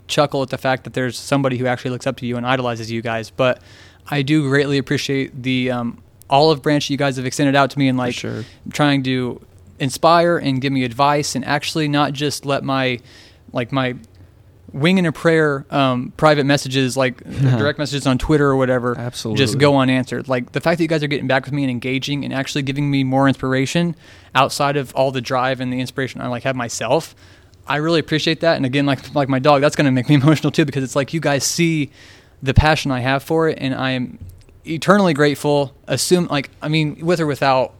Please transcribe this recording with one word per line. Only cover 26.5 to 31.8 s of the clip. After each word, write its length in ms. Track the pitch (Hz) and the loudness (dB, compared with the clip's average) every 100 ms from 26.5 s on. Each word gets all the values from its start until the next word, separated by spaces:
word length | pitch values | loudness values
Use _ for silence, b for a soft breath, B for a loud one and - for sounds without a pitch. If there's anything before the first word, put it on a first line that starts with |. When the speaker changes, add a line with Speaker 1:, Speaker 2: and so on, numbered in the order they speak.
| 127 | -4
Speaker 1:
myself, 580 | 117 - 117 156 - - b b b b - | -4 -4 0 0 -2 -14 b b b b -4
I 100 | 143 | -2
really 240 | 160 165 | 0 0
appreciate 400 | - 156 165 160 | 0 -2 -2 0
that. 160 | 165 160 | 2 2
And 100 | 131 | 0
again, 200 | 143 143 | 0 0
like, 280 | 131 - | -2 -2
like 140 | 147 135 | -2 0
my 100 | 131 | 2
dog, 220 | 147 143 | 4 4
that's 140 | 147 - | 4 2
gonna 160 | 143 | 2
make 160 | 127 120 | 2 4
me 60 | |
<laughs> 80 | 143 | 4
emotional 280 | 139 147 147 | 6 4 2
too, 140 | - | 0
because 200 | 151 139 | 0 -2
it's 120 | 131 147 | -4 -2
like 180 | 135 | -2
you 60 | 165 | -2
guys 240 | 147 139 | -2 0
see 460 | - - 170 160 | 0 0 0 0